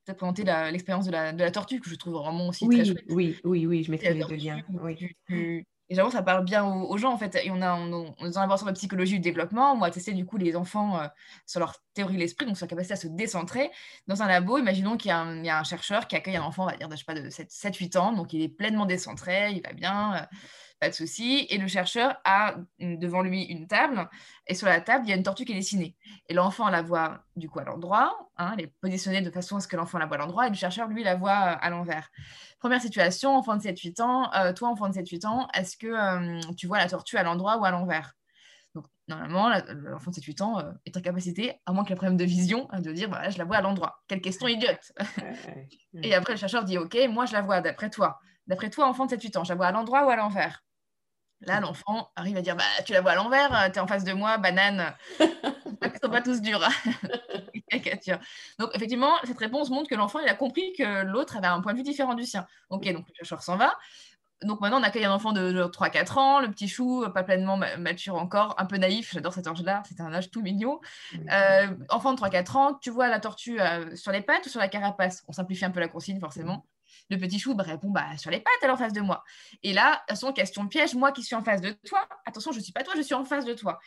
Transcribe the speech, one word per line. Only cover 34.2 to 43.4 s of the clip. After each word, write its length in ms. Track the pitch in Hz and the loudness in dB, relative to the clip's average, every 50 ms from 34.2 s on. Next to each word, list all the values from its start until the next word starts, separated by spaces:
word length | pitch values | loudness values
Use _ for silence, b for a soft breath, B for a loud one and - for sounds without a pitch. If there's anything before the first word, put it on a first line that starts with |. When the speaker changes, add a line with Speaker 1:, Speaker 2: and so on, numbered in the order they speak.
| 262 - - | 2 2 2
Speaker 1:
euh, 180 | 196 190 175 180 | 4 4 4 2
toi, 160 | - 240 240 | 0 -2 -2
enfant 200 | 240 208 208 196 | -2 0 -2 -2
de 60 | 185 | -2
sept, 140 | 190 175 - | -4 -6 -6
huit 160 | 175 170 214 | -8 -6 -4
ans, 240 | 214 220 254 - - - | -2 -2 -2 -2 -2 -2
est-ce 240 | 180 185 - - | -4 -4 -4 -8
que, 100 | - 226 | -10 -8
euh, 540 | 226 226 220 208 190 185 180 175 170 170 170 165 165 175 | -4 -2 0 2 2 2 0 0 -2 -4 -6 -6 -8 -10
tu 100 | 175 - | -8 -6
vois 120 | 175 180 190 | -2 0 2
la 100 | 175 180 | 2 2
tortue 280 | 185 - - - - | 0 -4 -8 -2 0
à 80 | 214 185 | 0 2
l'endroit 340 | 170 170 175 185 208 220 226 | 2 0 0 0 0 0 2
ou 60 | 208 | 2
à 60 | 185 | 2
l'envers ? 460 | 180 175 185 180 160 156 151 - - _ _ b b b b b b b b b _ | 2 0 0 -2 -2 -2 -4 -6 -14 _ _ b b b b b b b b b _
Donc, 120 | 160 151 - _ _ _ - | -16 -16 -16 _ _ _ -12
normalement, 400 | 160 156 165 151 170 185 214 240 | -10 -10 -8 -4 0 2 4 4
la, 120 | 220 185 - - 120 | 4 2 0 -4 -10
l'enfant 380 | 143 143 131 135 143 131 180 | -12 -10 -12 -12 -10 -10 -10
de 40 | 175 | -10
sept, 100 | 160 139 | -10 -10
huit 160 | 151 147 - | -12 -8 -4
ans, 180 | 196 220 226 190 | -4 -2 -2 -4
euh, 120 | 147 165 180 - - | -4 -6 -10 -14 -16
est 100 | 175 - | -10 -10
en 40 | 180 175 | -6 -6
capacité, 580 | 180 175 185 180 180 170 185 220 254 - - _ | -4 -4 -4 -4 -4 -4 -4 -4 -4 -6 -8 _
à 60 | 180 185 | -2 0
moins 120 | 196 208 | 0 0
qu'il 80 | 190 185 | 0 -2
ait 20 | |
un 20 | |
problème 200 | 180 185 185 185 | 0 2 2 4
de 80 | 175 180 | 4 4
vision, 440 | 180 175 180 185 180 214 240 269 - | 4 4 4 4 4 2 0 -2 -4
hein, 100 | - 185 | -6 -6
de 120 | 170 160 156 | -6 -4 -4
dire, « 160 | 170 208 208 | -4 -4 -4
Voilà, 180 | - - - 190 | -4 -4 -4 -4
je 80 | 196 | -4
la 80 | 180 | -4